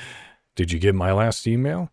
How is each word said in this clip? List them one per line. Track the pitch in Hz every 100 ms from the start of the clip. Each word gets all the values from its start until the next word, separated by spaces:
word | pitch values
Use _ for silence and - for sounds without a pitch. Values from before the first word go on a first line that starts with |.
| - - - _ _
did | - 85
you | 85
get | 101
my | 95 90
last | 98 113 - 113
email?" | 117 139 170 170